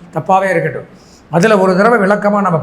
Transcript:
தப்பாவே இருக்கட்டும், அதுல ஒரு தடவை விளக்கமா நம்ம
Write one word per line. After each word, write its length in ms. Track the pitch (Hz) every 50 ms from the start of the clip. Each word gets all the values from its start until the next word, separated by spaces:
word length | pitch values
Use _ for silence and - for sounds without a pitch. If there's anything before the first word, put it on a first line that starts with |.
| - -
தப்பாவே 360 | - 160 - - 190 190 196 190
இருக்கட்டும், 380 | 175 160 147 151 117 113 - - - - - - - - - -
அதுல 280 | 151 170 196 226 214 190
ஒரு 140 | 185 190 180
தடவை 220 | 180 202 233 247 220
விளக்கமா 420 | 190 190 208 202 202 202 208 202
நம்ம 180 | 196 185 170 147